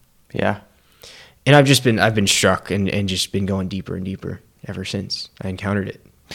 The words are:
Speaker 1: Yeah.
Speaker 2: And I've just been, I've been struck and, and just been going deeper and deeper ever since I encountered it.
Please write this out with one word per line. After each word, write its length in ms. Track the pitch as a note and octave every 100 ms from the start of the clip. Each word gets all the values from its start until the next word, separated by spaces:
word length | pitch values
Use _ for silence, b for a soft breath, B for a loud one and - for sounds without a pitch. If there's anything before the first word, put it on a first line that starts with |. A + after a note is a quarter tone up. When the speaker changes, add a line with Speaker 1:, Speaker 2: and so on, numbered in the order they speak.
| _ _ _
Speaker 1:
Yeah. 260 | - G2+ G2+ - b b b b b b b -
Speaker 2:
And 100 | D3
I've 100 | C3+
just 180 | C3+
been, 160 | B2+ G#2+
I've 140 | G#2 A2
been 120 | G2
struck 420 | - G2 F#2 -
and, 200 | F#2+ G2
and 180 | G#2 G2
just 220 | F#2 -
been 140 | G2 G2
going 220 | F#2+ F#2
deeper 260 | F#2+ - F2+
and 100 | F#2
deeper 360 | F#2+ F2+ F2+ _ _ -
ever 160 | F#2+ F#2+
since 440 | G2 G2 - - -
I 60 | F#2+
encountered 400 | F#2 F#2+ G2+ G2
it. 180 | - _ _ -